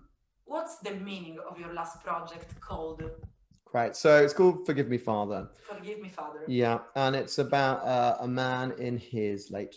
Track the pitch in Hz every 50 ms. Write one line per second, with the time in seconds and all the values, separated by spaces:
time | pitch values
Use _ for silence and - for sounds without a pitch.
0 | - _ _ _ _ _ _ _ _ - 294 330 330 - - - 190 202 196 185
1 | 196 202 190 180 170 160 160 - - 180 180 170 170 165 170 165 165 - - -
2 | - 185 170 170 170 160 165 165 165 - - - - - 190 160 160 160 160 156
3 | 160 - - - - - - _ _ _ _ _ _ - - 120 117 - - -
4 | - 156 151 147 143 143 - - 185 180 165 - - - 143 139 139 120 123 117
5 | - 113 110 104 104 101 101 95 98 - - - - - 202 185 180 202 214 214
6 | 208 185 - 165 - - - - - 131 127 120 120 117 113 120 - - - 139
7 | 135 131 135 135 - - - 147 135 123 139 139 135 131 135 - - 120 127 123
8 | 120 120 - - 123 123 123 127 127 127 127 127 131 127 113 120 123 123 120 120
9 | - - 120 110 107 104 101 98 - - 98 101 101 - -